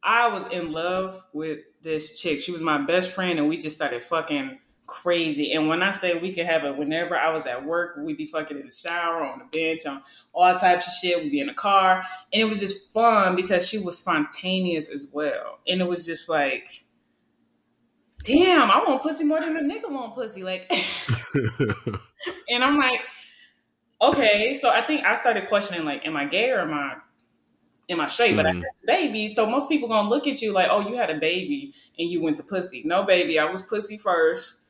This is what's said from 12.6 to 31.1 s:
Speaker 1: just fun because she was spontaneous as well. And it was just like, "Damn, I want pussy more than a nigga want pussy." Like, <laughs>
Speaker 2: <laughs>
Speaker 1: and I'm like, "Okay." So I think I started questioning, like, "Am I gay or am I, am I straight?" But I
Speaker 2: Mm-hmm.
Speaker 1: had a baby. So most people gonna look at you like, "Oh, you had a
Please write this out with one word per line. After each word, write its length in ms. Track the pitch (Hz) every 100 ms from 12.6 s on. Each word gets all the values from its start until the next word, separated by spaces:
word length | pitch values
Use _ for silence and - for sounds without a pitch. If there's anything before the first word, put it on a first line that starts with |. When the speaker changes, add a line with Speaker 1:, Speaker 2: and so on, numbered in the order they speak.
Speaker 1:
just 320 | 196 196 -
fun 420 | 214 233 220 185 180
because 320 | 185 185 180
she 120 | 220
was 180 | 180 170
spontaneous 920 | - 160 147 - 185 185 180 165 151
as 160 | 143 139
well. 480 | 147 147 - - - -
And 140 | 185
it 60 | 180
was 160 | 175 170
just 240 | 160 -
like, 560 | 160 139 131 - - _ _ _ _ _ _ _ _ _ _ _ _ _ _
"Damn, 480 | - 285 370 339 233
I 100 | 202 247
want 140 | 262
pussy 220 | 302 302 302
more 160 | 311
than 160 | 330 320
a 40 |
nigga 300 | 285 440 440
want 240 | 277 233 226
pussy." 280 | 220 190
Like, 280 | 185 185 -
<laughs> 0 | 302 - - - 117 -
Speaker 2:
<laughs> 0 | 143 110 - 120 101 - 98 - _ - - -
Speaker 1:
and 140 | 240
I'm 140 | 262 294
like, 240 | 262 247 - - - _ - _ _ _ _ _
"Okay." 520 | 247 - 226 208 220
So 160 | 277 254
I 140 | 196
think 220 | - 302 190
I 100 | 233
started 340 | 254 214 190
questioning, 340 | 202 202 175
like, 220 | 156 139 -
"Am 100 | 156
I 120 | 143
gay 220 | 175 240
or 100 | 240
am 120 | 165
I, 200 | 147 139 127 - _ _ _ _ _ _ _ _
am 100 | -
I 80 | 151
straight?" 300 | - 233 180
But 80 | 160
I 60 |
Speaker 2:
Mm-hmm. 100 | 180
Speaker 1:
had 80 | - -
a 40 | -
baby. 400 | 349 302 214 214
So 220 | 214 220
most 180 | 254 277
people 220 | 302 233
gonna 180 | 220 208
look 200 | 254 285
at 140 | 269
you 120 | 220
like, 160 | 196 175
"Oh, 160 | 208 202
you 80 | 247
had 140 |
a 80 | 202